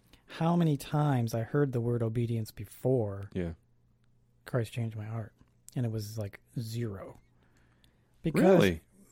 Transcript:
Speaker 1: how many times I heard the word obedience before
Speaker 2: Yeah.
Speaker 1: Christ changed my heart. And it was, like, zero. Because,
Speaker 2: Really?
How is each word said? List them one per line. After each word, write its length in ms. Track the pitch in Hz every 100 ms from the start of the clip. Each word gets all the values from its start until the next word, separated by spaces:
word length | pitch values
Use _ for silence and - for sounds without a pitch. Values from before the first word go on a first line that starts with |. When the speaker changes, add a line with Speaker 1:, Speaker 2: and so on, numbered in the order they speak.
| _ - - -
Speaker 1:
how 180 | 165 175
many 220 | 165 139
times 560 | - 151 147 127 113 117
I 60 |
heard 300 | 113 147 143
the 100 | 123
word 200 | 117 120
obedience 480 | 113 120 117 113 110
before 800 | - 101 - 127 131 104 98 98
Speaker 2:
Yeah. 180 | 92 85 80 _ _ _ _ _ _ _ _ -
Speaker 1:
Christ 260 | 127 110
changed 220 | 120 113 110
my 100 | 107
heart. 280 | 113 107 _ _ _ - 139
And 100 | 117
it 60 |
was, 260 | 110 104 110
like, 220 | 101 - _ -
zero. 600 | 110 117 113 95 - - _ _ _ _ _ _ _ _ _ _
Because, 180 | 165 151
Speaker 2:
Really? 400 | 185 190 98 82 - _ -